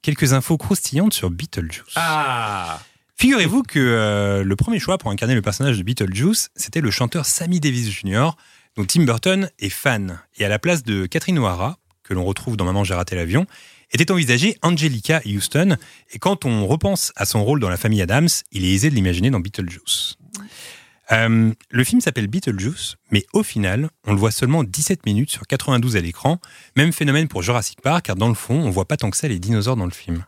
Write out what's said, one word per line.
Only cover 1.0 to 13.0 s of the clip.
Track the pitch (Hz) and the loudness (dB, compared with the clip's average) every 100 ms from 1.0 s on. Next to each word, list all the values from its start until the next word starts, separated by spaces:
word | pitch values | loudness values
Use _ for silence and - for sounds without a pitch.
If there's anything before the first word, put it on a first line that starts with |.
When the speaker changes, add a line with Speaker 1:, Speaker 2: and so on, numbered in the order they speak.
| 208 | 2
Speaker 1:
sur | - 90 | 2 -2
Beetlejuice. | 85 160 - 82 - - - | -4 -6 -6 -6 -8 -8 -4
Speaker 2:
Ah. | 165 156 139 123 110 98 87 78 - _ _ - | 0 0 0 -2 -2 -4 -6 -10 -14 _ _ 0
Speaker 1:
Figurez-vous | 254 269 185 233 | 4 4 4 2
que, | 247 151 | 0 2
euh, | 127 117 107 104 101 98 | 2 4 2 2 2 0
le | 98 98 | 0 0
premier | - 220 | 0 0
choix | - 190 | 0 -2
pour | - | -2
incarner | 101 - | -2 0
le | 127 | 2
personnage | 101 - 135 110 | 0 -2 0 0
de | |
Beetlejuice, | 90 127 98 95 160 220 - - | -2 -2 -2 0 0 0 -4 -8
c'était | - - | -6 -2
le | 131 | -2
chanteur | - 123 170 147 | 0 -2 -2 -2
Sammy | - 170 180 | -2 0 0
Davis | 147 123 113 | 0 -2 -4
Jr., | 98 98 101 156 - _ _ _ - | -6 -2 0 0 -2 _ _ _ -6
dont | |
Tim | 98 170 | 0 4
Burton | 143 113 185 190 190 _ | 4 2 2 0 -2 _
est | 98 | -8
fan. | - 143 113 95 85 _ - | -2 -2 0 -4 -8 _ -4
Et | |
à | 101 | -2
la | 104 | 0
place | 170 175 | 0 -2
de | 117 101 92 | 0 -2 -2
Catherine | - - 175 | -4 -2 0
O'Hara, | 110 87 104 180 _ _ | 0 0 -4 -6 _ _
que | - | -6
l'on | 92 | -2
retrouve | 90 98 - 107 | -2 -4 -4 -2
dans | |
Maman, | 90 98 | 0 0
j'ai | 98 | 0
raté | 90 | -2